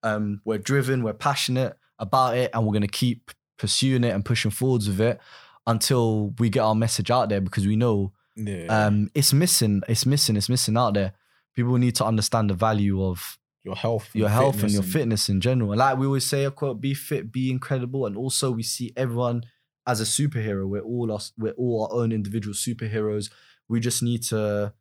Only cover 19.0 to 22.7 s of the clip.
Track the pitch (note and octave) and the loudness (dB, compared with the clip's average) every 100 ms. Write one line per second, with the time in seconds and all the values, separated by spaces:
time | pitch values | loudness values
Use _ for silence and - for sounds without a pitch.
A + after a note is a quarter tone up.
19 | C3 A#2 B2 A#2+ A#2 _ _ _ - A#2 | -4 0 0 -2 -6 _ _ _ -2 -2
20 | A2 - D3 B2 G#2+ G2 F#2+ G2+ A2 A#2+ | 0 0 -2 -2 -4 -2 -4 -6 -6 -4
21 | A#2 G#2 - - A2 - B2 A#2 G#2+ A#2 | -4 -4 -8 -6 -6 -2 -2 0 -2 0
22 | A2+ A2 G2+ A2 G#2 G2+ - | 0 0 -2 -4 -4 -6 -6